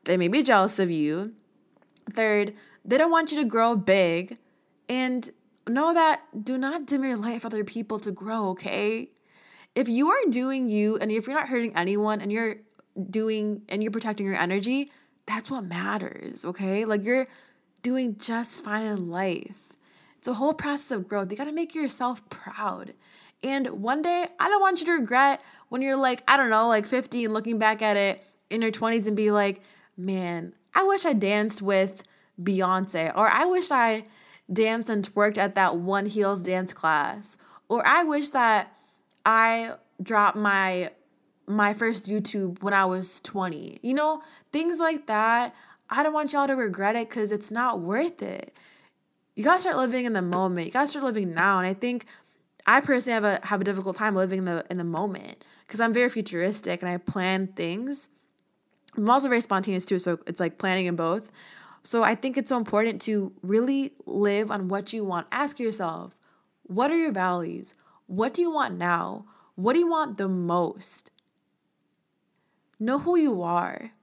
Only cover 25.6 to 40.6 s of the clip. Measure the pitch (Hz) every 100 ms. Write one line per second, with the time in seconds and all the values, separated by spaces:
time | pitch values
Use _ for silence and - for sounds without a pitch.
25.6 | _ 247 269 269 262 247 - 277 247 220
26.6 | 233 220 208 254 - 240 226 214 220 226
27.6 | 214 220 220 202 196 185 - _ _ 220
28.6 | 226 220 226 226 214 208 214 208 202 196
29.6 | - _ _ - 185 185 180 170 175 -
30.6 | _ - 381 392 359 226 196 208 214 208
31.6 | 196 196 190 190 - _ _ - 180 190
32.6 | 185 185 190 170 160 - 214 240 349 370
33.6 | 359 269 226 220 214 - - - - 185
34.6 | 220 226 226 214 202 - 208 208 196 196
35.6 | 185 170 175 196 202 208 196 196 180 185
36.6 | 185 - 160 151 143 208 208 - - -
37.6 | _ 233 - 302 330 294 285 269 233 220
38.6 | - _ _ _ _ _ 208 226 226 226
39.6 | 226 - _ - 185 220 208 214 208 196